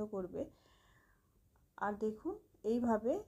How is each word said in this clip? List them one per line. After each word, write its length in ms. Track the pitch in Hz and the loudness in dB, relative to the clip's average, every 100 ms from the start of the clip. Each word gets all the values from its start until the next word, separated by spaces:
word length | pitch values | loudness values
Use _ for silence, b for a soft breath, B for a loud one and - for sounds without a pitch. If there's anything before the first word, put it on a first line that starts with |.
| 214 | -2
করবে। 360 | 202 180 170 302 b b b b b b b b b _ _ _ - | -4 -4 -4 -6 b b b b b b b b b _ _ _ -4
আর 160 | 202 208 | -4 0
দেখুন 340 | 220 214 330 415 - _ | -2 -2 -6 -6 -12 _
এইভাবে 500 | 214 240 233 214 220 370 | 0 2 4 4 4 0